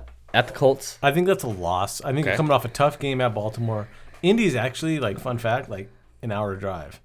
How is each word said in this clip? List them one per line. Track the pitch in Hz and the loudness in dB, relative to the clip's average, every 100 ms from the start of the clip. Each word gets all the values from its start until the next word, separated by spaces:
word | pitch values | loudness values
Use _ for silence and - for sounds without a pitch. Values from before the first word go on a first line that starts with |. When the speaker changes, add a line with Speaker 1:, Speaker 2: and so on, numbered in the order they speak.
| - - - | -4 -20 0
Speaker 1:
at | 113 120 | 2 2
the | |
Colts. | - 131 131 - - | 4 4 4 -2 0
Speaker 2:
I | 139 | 2
think | 147 180 | 4 4
that's | 190 | 2
a | 131 | -2
loss. | 98 85 90 98 - | -4 0 0 0 -4
I | 147 | -2
think | 135 127 | -2 0
Speaker 1:
Okay. | 98 | 0
Speaker 2:
coming | 151 | 4
off | 135 123 | 2 2
a | |
tough | - 143 147 | 2 2 2
game | 143 131 | -2 0
at | 123 | 0
Baltimore. | 107 107 107 117 110 104 - - - | 0 -4 -4 -2 -2 -6 -14 -20 -2
Indy's | 170 226 208 123 | 2 4 4 2
actually, | 127 - 160 156 | -2 -2 -4 -2
like, | 117 98 | -2 -4
fun | 127 117 | -4 -4
fact, | 117 123 139 | -2 -2 -4
like, | 98 98 - _ _ | -10 -12 -18 _ _
an | 120 | -6
hour | 101 104 95 | -4 -4 -4
drive | 98 90 76 - | -6 -6 -10 -18